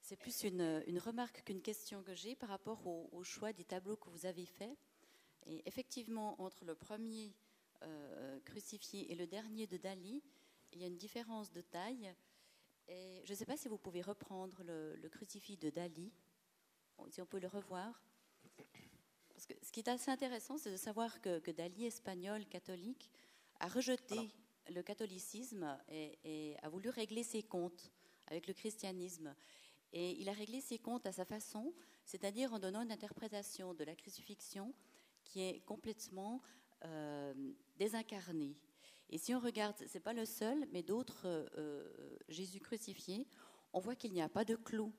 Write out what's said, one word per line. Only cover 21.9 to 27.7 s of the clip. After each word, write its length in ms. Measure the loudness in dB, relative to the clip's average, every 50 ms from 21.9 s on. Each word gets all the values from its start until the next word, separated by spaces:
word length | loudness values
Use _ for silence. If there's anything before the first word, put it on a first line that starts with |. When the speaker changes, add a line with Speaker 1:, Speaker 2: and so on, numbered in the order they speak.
| 0 0 -4 -2 -2 0 0 0 0 0 0
Speaker 1:
catholique, 640 | -2 -6 -8 -4 -4 -6 -4 -2 -4 -4 -6 -8 -18 -18 -20 -20 -20 -20 -20 -20 -20 -2 0
a 80 | 0 4
rejeté 500 | 6 6 8 8 6 6 6 2 2 2
Speaker 2:
Alors. 580 | 2 2 -2 -10 -20 -20 -20 _ _ -4 -2
Speaker 1:
le 80 | -2 0
catholicisme 960 | 0 0 0 0 -2 0 -4 -4 -4 -2 -4 -4 -2 -2 0 0 0 0 -2 -4 -6
et, 300 | -4 -2 -2 -4 -4 -8 -6
et 340 | -4 -2 -2 0 -2 -4 -2
a 80 | -4 -4
voulu 200 | -4 0 0 0
régler 340 | 2 2 0 2 2 0 0
ses 180 | 2 2 0
comptes 500 | 0 2 2 2 2 2